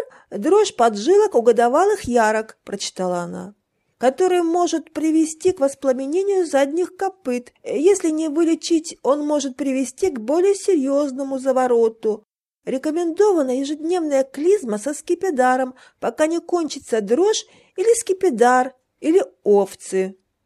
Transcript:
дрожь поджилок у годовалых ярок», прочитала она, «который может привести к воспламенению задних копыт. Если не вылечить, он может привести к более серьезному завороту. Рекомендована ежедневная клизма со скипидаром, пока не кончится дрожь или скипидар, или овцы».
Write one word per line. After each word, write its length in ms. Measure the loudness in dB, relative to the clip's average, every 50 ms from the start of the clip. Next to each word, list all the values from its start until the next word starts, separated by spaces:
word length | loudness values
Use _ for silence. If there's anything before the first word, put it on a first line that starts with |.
| 2 -2 -10 -20 _ _
дрожь 440 | -10 -4 0 2 4 4 2 2 0
поджилок 600 | 2 2 2 2 0 0 2 4 4 4 4 2
у 80 | 2 4
годовалых 580 | 4 4 4 2 2 4 2 2 2 2 0 -2
ярок», 520 | -2 0 2 2 2 0 -2 -4 -6 -14 _ _
прочитала 560 | -12 -10 -10 -10 -10 -8 -6 -4 -4 -4 -4
она, 340 | -6 -8 -10 -12 -14 -16 -18 _ _ _ _ _ _ _ _ _
«который 420 | 0 0 2 2 0 2 2 2
может 500 | 0 0 0 0 0 0 -2 -4 -6 -8
привести 600 | _ -4 -2 0 2 2 0 0 -4 -2 -2 -2
к 80 | 0 2
воспламенению 880 | 0 -2 -2 -2 -2 -2 -2 -2 -2 -4 -2 -2 0 0 0 0 0 0
задних 500 | 2 0 0 2 0 -4 -4 -4 -6 -6
копыт. 560 | -6 -6 -6 _ _ -6 -4 -4 -6 -10 _ _ _
Если 460 | -6 -4 2 4 4 2 4 2 -2
не 180 | -2 -2 -4 -2
вылечить, 720 | 0 0 2 2 0 -2 0 -2 -2 -2 -2 -4 -14 -6 _
он 220 | -2 0 0 0
может 300 | -2 -2 -2 -2 -4 -6
привести 540 | -6 -4 -4 -2 -2 -4 -6 -4 -4 -4 -4
к 100 | -4 -4
более 360 | -4 -2 0 2 2 2 0
серьезному 840 | 0 0 0 0 0 0 0 0 0 0 -2 -4 -6 -6 -6 -6 -4
завороту. 840 | -2 0 0 2 2 2 4 2 2 2 0 -2 -4 -4 -4 -4 -8 _ _ _ _ _ _ _ _
Рекомендована 960 | -6 -6 -4 -4 -4 -2 -2 -2 -4 2 2 2 4 4 2 0 0 -2 -2
ежедневная 640 | -2 -4 -6 -6 -4 -4 -2 -2 -2 0 0 0 0
клизма 560 | -2 -4 -2 2 2 2 2 0 -4 -6 -6
со 160 | -4 -6 -8
скипидаром, 800 | -8 -4 -4 -4 -2 -2 -4 0 2 2 2 2 0 -2 -4 -8 -16 -20 -20 _ _
пока 260 | -6 -6 -2 0 0
не 140 | 0 0 -4
кончится 600 | -4 -2 -2 -2 -2 -4 -8 -12 -8 -4 -4 -4
дрожь 440 | 0 0 0 2 2 2 2 -2 -4 -10 _ _ _ _ _ -2
или 160 | 0 0 0 0
скипидар, 760 | 0 -4 -4 0 0 0 2 4 4 4 4 2 2 0 -6 _ _ _ _ _
или 240 | -2 2 2 2 2 0 -8 _ _
овцы». 760 | 2 4 4 2 0 -4 -14 -14 -6 -4 -4 -4 -4 -6 _ _ _ _ _ _